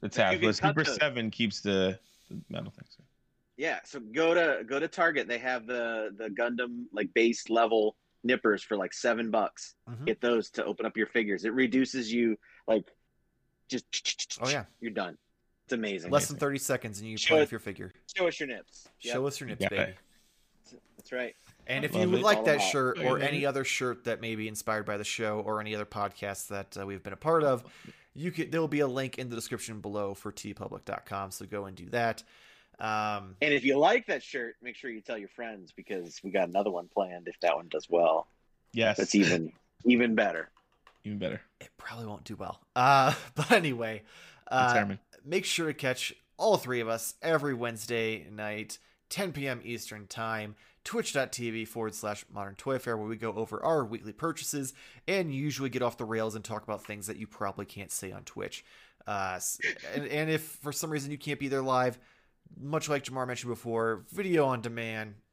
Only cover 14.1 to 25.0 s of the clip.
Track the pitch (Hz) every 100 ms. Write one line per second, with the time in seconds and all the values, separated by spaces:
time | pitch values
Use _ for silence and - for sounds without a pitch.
14.1 | - - - 123 143 104 _ 117 107 92
15.1 | - _ _ _ _ _ 123 110 95 85
16.1 | 143 147 143 143 139 - 127 117 101 110
17.1 | 107 - 160 147 113 - 92 95 - -
18.1 | - 180 156 147 113 - - - _ 120
19.1 | 123 139 135 127 110 98 104 - 92 _
20.1 | _ _ _ _ _ _ - _ _ -
21.1 | 127 123 - - - - 131 147 156 180
22.1 | 185 202 208 131 147 - 143 131 - 127
23.1 | 131 139 143 139 135 135 - 127 123 120
24.1 | 110 113 110 110 107 - 107 104 104